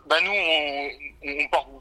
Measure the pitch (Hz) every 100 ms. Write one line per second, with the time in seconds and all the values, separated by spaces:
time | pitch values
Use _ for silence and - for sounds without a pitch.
0 | - 160 180 202 165 156 147 139 143 -
1 | 147 - 143 143 143 165 139 139